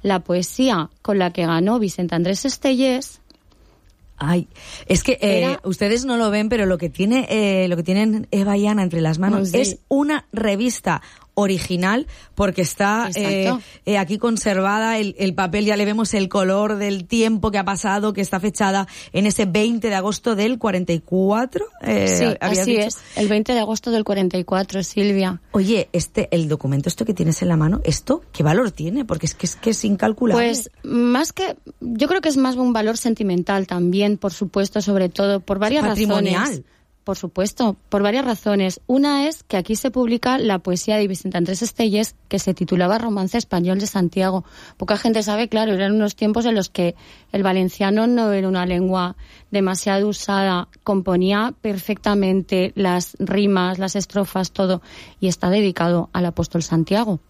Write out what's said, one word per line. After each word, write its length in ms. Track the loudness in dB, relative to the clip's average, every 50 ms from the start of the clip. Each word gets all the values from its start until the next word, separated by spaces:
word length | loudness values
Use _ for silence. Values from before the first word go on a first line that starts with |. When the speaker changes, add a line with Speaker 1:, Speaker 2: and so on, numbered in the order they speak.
| 0
Speaker 1:
la 160 | 0 -2 -2
poesía 680 | 0 -2 -2 -2 -2 -4 -2 0 0 2 2 0 -4 -6 -10 _
con 160 | _ -2 0 2
la 140 | 0 0 0
que 120 | -2 0
ganó 340 | 0 2 2 2 2 2 0
Vicente 360 | 0 -2 -2 -4 -4 -2 0
Andrés 300 | 0 0 0 -2 -2 -2
Estellés. 760 | -4 -6 -2 0 0 2 2 2 2 0 -2 -4 -10 -18 -20 _ _ -20 _ _ _ _ _ _ _ _ _ _ -20 _ _ _ -20 -12 -6
Speaker 2:
Ay, 300 | -2 0 0 0 0 -4 -14 -20 -20 -18 -18 -18 -2
es 180 | 0 0 2 2
que, 100 | 0 0
eh, 260 | 0 2 2 2 2
Speaker 1:
Era 220 | 2 0 -2 -2 -4
Speaker 2:
ustedes 420 | -6 -2 -2 0 0 0 0 0
no 100 | -2 0
lo 140 | 0 0 2
ven, 180 | 2 0 0 0
pero 180 | 0 0 2
lo 120 | 2 0 0
que 120 | -2 -6
tiene, 360 | -2 -2 0 2 2 2 0 0
eh, 380 | 0 2 2 2 2 2 2 2
lo 80 | 0
que 80 | -2 0
tienen 440 | 0 2 2 2 2 0 0 -2 -2
Eva 240 | 0 0 2 2 2
y 120 | 2 2 2
Ana 160 | 2 2 0
entre 180 | 0 0 0
las 160 | 0 0 0 2
manos 320 | 2 2 2 2 0 2
Speaker 1:
Pues 20 |
sí. 220 | 2 2 0 0 -2
Speaker 2:
es 60 | -8 _ _
una 380 | 0 0 2 0 0 -4 -4 _
revista 680 | -6 -2 0 0 0 0 0 -2 -2 -2 -2 -2 -2 -2 -4 -12 -20 -20 -20 -6 _
original, 680 | 0 0 2 0 -2 -2 -4 -2 0 0 0 0 0 -2 -4 -12 -20 -20 -18 -2
porque 260 | 0 0 0 2 0 -2
está, 420 | -2 0 0 0 0 2 0 -2 -2
Speaker 1:
Exacto. 540 | -4 -2 -2 0 0 0 0 0 0 -2 -6 -12 -20 -10 _
Speaker 2:
eh, 80 | 0 0
eh, 40 | 0
aquí 200 | 0 0 -2 0
conservada, 800 | 0 0 0 0 0 0 0 2 2 2 0 0 0 0 0 0
el, 180 | -2 -4 -4 -2
el 160 | -2 -2 0
papel, 300 | 0 -2 0 0 0 0
ya 140 | 2 2 2
le 80 | 0
vemos 280 | 0 0 0 -2 0 0
el 140 | -2 -2 0
color 480 | 0 0 2 2 2 2 2 0 -2
del 300 | -2 -2 -2 -2 -4 -4
tiempo 440 | -2 0 2 2 2 2 2 0 0
que 80 | 0 0
ha 60 | -2
pasado, 480 | -2 -2 -2 0 0 0 0 0 -2
que 80 | -2 -2
está 220 | -2 -2 -2 -2
fechada 480 | -2 -2 0 0 0 2 2 0 -2 -4 -8 -20 -20 -6 -2
en 120 | 2 2
ese 200 | 2 2 2 0
veinte 420 | 0 2 2 2 2 0 0 -2 -2
de 80 | -2
agosto 400 | 0 -2 -2 -4 -2 _ -2 0
del 220 | 0 0 0 0 0
cuarenta 320 | -2 -2 0 0 0 0
y 80 | -2 -2
cuatro, 640 | -2 -2 0 2 2 4 2 2 0 -2 -4 -6 -6 -6 _ -10
eh, 260 | -4 0 0 2 2 2
Speaker 1:
Sí, 160 | 2 2 2 2 0 0
Speaker 2:
habías 180 | -2 -2 0 0 2
Speaker 1:
así 80 | 2 2
Speaker 2:
dicho. 120 | 2 0 0
Speaker 1:
es, 100 | -4 -10 -14 -10 -4
el 140 | -2 0 2
veinte 240 | 2 0 0 0 0
de 60 | 0
agosto 300 | 0 -2 -4 -6 -2 -2
del 140 | 0 0 0
cuarenta 340 | 0 0 0 0 0 0 -2
y 60 | -4
cuatro, 400 | -2 -2 -2 -2 -2 -4 -6 -6
Silvia. 580 | -4 -2 0 2 2 2 2 0 0 -2 -6 -10 -2 0
Speaker 2:
Oye, 340 | 0 2 4 2 0 0 0 -2
este, 340 | -4 -4 -2 _ -4 -2 0 0
el 140 | 0 0 0
documento 400 | -2 -2 -2 0 0 0 0 -2
este 160 | -4 -4 -2
que 80 | -4 -2
tienes 280 | 0 0 0 0 0
en 60 | 0 0
la 80 | 2
mano, 240 | 2 2 2 2 0 0
¿esto 360 | -2 -2 -2 0 -2 -2 -2 -2 -14 -4
qué 100 | 0 2
valor 280 | 2 4 2 2 0
tiene? 340 | -2 -4 -6 -4 -4 -4 -4
Porque 200 | -4 -6 -4 -4
es 80 | -6 -6
que, 120 | -4 -6
es 100 | -6 -6
que 140 | -2 -2 -2
es 160 | -2 0 0
incalculable. 580 | 0 0 2 2 0 0 0 0 2 4 4 2
Speaker 1:
Pues, 240 | 2 0 -2 -6 -10 _ _ -10
más 480 | -4 0 0 2 2 2 2 0 -2
que, 240 | -4 -6 -6 -6 -6 -10 _ -20 -18 _
yo 300 | -8 -6 -2 0 0 2
creo 100 | 2 0
que 80 | 0 0
es 80 | 0
más 220 | 2 0 0 0 0
un 160 | 0 0 2
valor 240 | 2 0 0 -2 -2
sentimental 680 | -2 -2 -2 0 0 0 0 0 0 0 0 0 0
también, 520 | -2 -2 0 0 2 2 2 2 2 0 0
por 160 | -2 -6 -4
supuesto, 480 | -4 -8 -4 -2 -2 -2 0 -2 -4
sobre 260 | -2 0 0 2 0 0
todo 320 | 0 0 0 2 2 0
por 180 | 0 -2 -2 0
varias 280 | 0 0 2 2 2 0
Speaker 2:
Patrimonial. 540 | 0 0 2 2 2 2 2 2 2 2
Speaker 1:
razones. 220 | 0 -2 -4 -6 -10 _ _ _ _ _ _ _ _
Por 120 | -8 -6 -6
supuesto, 580 | -6 -8 _ -2 -2 -2 -2 0 0 0 0 -2 _ _
por 160 | -2 0 2
varias 200 | 2 2 0 0
razones. 580 | -2 -2 -2 0 0 0 2 2 0 -2 -6 -4
Una 420 | 0 2 2 2 2 2 2 0 -2
es 140 | -4 -6
que 160 | -10 _ -4 -4
aquí 180 | -2 -2 -4
se 140 | -2 -2 -2
publica 480 | 0 0 0 0 0 0 0 0 0 2
la 220 | 2 0 0 0
poesía 380 | 0 -2 -2 -2 0 0 0 2
de 100 | 2 0
Vicente 320 | -2 -4 -6 -4 -2 0
Andrés 240 | 0 0 0 -4 -4
Estellés, 500 | -6 -2 0 0 2 2 0 0 -2 -6 _ _ _
que 100 | -4 -2
se 160 | -2 -2 -2
titulaba 460 | -2 -2 0 0 2 2 2 2 0
Romance 360 | 0 -2 -2 -2 -2 -2 -2
Español 440 | -4 -4 -2 -2 0 0 0 0 0
de 80 | -2 -2
Santiago. 560 | -2 0 0 0 0 0 0 0 0 -2 -6 -8 -20 -20 -20 -20 -10 _
Poca 180 | -2 -2 -2
gente 280 | 0 2 0 0 2 0
sabe, 260 | -2 -2 -2 -2 -2
claro, 240 | 0 0 0 0 0
eran 200 | 0 2 2 2
unos 220 | 2 2 0 -2
tiempos 300 | -2 -2 0 0 0 0
en 80 | 0 0
los 160 | 0 0 -2
que 240 | _ -2 -2 -2 -2 -6 -16 -20 -20 -20 -18 _
el 100 | -4 0
valenciano 640 | 0 2 2 2 0 0 0 0 0 2 2 2 2
no 260 | 2 2 2 2 2
era 160 | 2 0 0 0
una 200 | 0 0 0 0
lengua 480 | 0 0 0 0 0 0 -2 -2 -6 -10 -20 -20 -20 -20 -16 _
demasiado 580 | -2 0 0 0 0 -2 -2 0 0 2 2 0
usada. 600 | -2 -4 -4 -2 0 0 2 2 0 0 -2 _ -14 -12 _
Componía 720 | -2 0 0 0 2 2 2 2 2 2 0 0 -2 -4 _
perfectamente 1120 | -6 -6 -6 -4 -4 -6 -6 -2 0 0 2 2 2 2 2 0 0 0 0 0 0 0 -2
las 400 | -2 0 0 0 0 -2 -6 -6 -8
rimas, 600 | -4 -2 0 2 2 2 2 2 2 0 -2 -2
las 160 | -4 -4 -2
estrofas, 560 | -4 -6 -4 -2 -4 -4 -2 -2 -4 -4 -4
todo. 320 | -2 -2 0 0 0 -2 -4 -12 -20 -20 -20 -20 -8 -2
Y 100 | -2 -2
está 200 | -2 0 0 2
dedicado 600 | 2 4 2 2 0 0 0 2 2 0 0 -2 -2
al 140 | -2 -2 -2
apóstol 340 | 0 -2 -4 -2 -2 -4
Santiago. 580 | -2 0 0 0 2 2 0 0 0 0 -2 -4 _ _